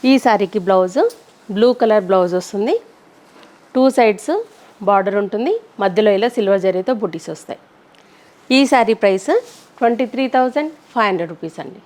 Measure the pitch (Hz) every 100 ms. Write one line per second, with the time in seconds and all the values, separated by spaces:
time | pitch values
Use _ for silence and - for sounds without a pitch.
0 | 254 262 247 214 196 214 180 190 185 214
1 | 453 - - _ - 202 240 247 220 214
2 | 180 190 180 180 180 202 220 440 - _
3 | _ _ _ - - _ _ 254 262 262
4 | 226 202 - 359 466 _ - _ 196 202
5 | 190 202 202 208 254 453 - - 196 180
6 | 214 196 233 240 196 196 185 185 185 247
7 | 202 165 - 156 - - _ _ _ _
8 | _ _ _ _ _ 262 277 262 220 220
9 | 202 190 190 415 - - - - 233 233
10 | 254 240 262 262 254 269 302 302 _ 247
11 | 208 185 170 160 165 - 139 -